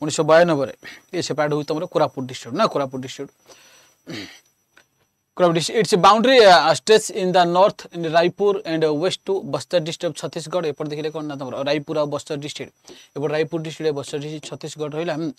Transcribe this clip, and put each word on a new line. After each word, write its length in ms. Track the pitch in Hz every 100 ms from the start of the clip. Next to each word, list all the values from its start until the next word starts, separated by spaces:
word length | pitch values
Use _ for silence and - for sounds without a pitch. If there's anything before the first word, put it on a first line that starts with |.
ଉଣେଇଶହ 200 | 151 156
ବୟାନବେରେ। 520 | 156 160 175 147 127 - - - _
ଇଏ 100 | 180
ସେପାରେଟ୍ 300 | - 151 151
ହେଉଛି 140 | 151 147
ତମର 160 | 151 175
କୋରାପୁଟ 380 | 170 147 -
ଡିଷ୍ଟ୍ରିକ୍ଟ, 300 | 127 127 120 143
ନା, 80 | 165
କୋରାପୁଟ 340 | 143 135 131
ଡିଷ୍ଟ୍ରିକ୍ଟ। 320 | 127 - 139 _ _ - _ _ _ _ - 120 95 - _ _ _ _ _ _ _ _ _ -
କୋରାପୁଟ 180 | 180
ଡିଷ୍ଟ୍ରିକ୍ଟ, 260 | 165 143 233
ଇଟ୍ସ 140 | 190
ବାଉଣ୍ଡରୀ, 420 | 202 190 220 240 269
ଆ, 280 | 208 170 151
ଷ୍ଟ୍ରେଚ୍ 360 | 156 - 214 -
ଇନ୍ 200 | 220 185
ଦ 60 | 180 175
ନର୍ଥ 300 | 180 196 - -
ଇନ୍ 140 | 170 165
ରାୟପୁର 480 | 165 175 - 202 196 165
ଆଣ୍ଡ 160 | 160
ୱେଷ୍ଟ 360 | 156 147 180 -
ଟୁ 80 | - 196
ବସ୍ତର 360 | 143 139 - 180
ଡିଷ୍ଟ୍ରିକ୍ଟ 340 | 156 156 175
ଅଫ୍ 40 | -
ଛତିଶଗଡ଼। 440 | 156 170 156 180 160
ଏପଟେ 220 | 139 156
ଦେଖିଲେ 200 | 147 156
କ'ଣ 120 | 156
ନା 100 | 151
ତମର 200 | 143 131 120
ରାୟପୁର 340 | 139 151 143 160
ଆଉ 80 | 147
ବସ୍ତର 300 | 143 - 147
ଡିଷ୍ଟ୍ରିକ୍ଟ। 360 | 143 - 127 _ _ - - 143
ଏପଟେ 160 | 147
ରାୟପୁର 280 | 151 156 165
ଡିଷ୍ଟ୍ରିକ୍ଟ, 320 | 160 147 156 143
ବସ୍ତର 220 | 131 151
ଡିଷ୍ଟ୍ରିକ୍ଟ 260 | 151 156 -
ଛତିଶଗଡ଼ 440 | 147 156 156 151
ରହିଲା, 220 | 151 170
ହୁଁ, 140 | 151 165